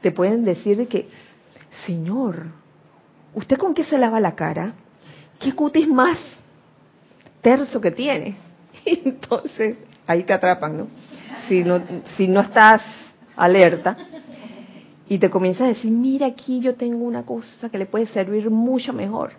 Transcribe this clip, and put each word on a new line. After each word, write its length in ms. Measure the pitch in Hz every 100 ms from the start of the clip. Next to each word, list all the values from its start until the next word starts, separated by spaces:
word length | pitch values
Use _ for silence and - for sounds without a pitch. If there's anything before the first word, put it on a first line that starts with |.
Te 100 | 196
pueden 320 | 165 185 226
decir 340 | 226 170 - 202
de 100 | 240
que, 200 | 190 - - - _ _ - - - -
"Señor, 640 | 170 160 220 254 170 165 160 _ _ _ _ _ _ _ -
¿usted 220 | - 262
con 180 | 381 330
qué 80 |
se 160 | 302 285
lava 200 | 240 226
la 140 | 196
cara? 400 | - 160 147 180 - - _ - - - _
¿Qué 140 | 269
cutis 340 | - 294 311 302
más 300 | 254 262 339 - - - _ _ _ _ _ _ _ - _
terso 380 | 233 262 277 254
que 120 | 202
tiene?" 460 | 165 269 247 - 196
<laughs> 440 | - - _ - -
Y 220 | - 269
entonces, 680 | 262 - 240 - - 220 - - - -
ahí 160 | 170
te 100 | 180
atrapan, 440 | 190 180 180 151 156
¿no? 100 | 214 - - - - - -
Si 160 | 185
no, 180 | 175 180 175 175 - -
si 100 | 190
no 140 | 190
estás 400 | 196 - 214 220 - - - _ - -
alerta, 600 | 175 190 180 175 - 214 - 320 - - - - - - - - -
y 100 | 196
te 120 | 185
comienzas 340 | 190 185 180
a 40 | 254
decir, 240 | 233 226
"Mira, 360 | 226 254 269 269
aquí 320 | 247 - 254
yo 140 | 247 247
tengo 280 | 240 233
una 220 | 240 233 -
cosa 440 | 240 226 - 233
que 80 | 208
le 80 | 196
puede 220 | 214 220
servir 420 | 226 190 208 214
mucho 440 | 220 233 254 247
mejor." 400 | 254 196 220 -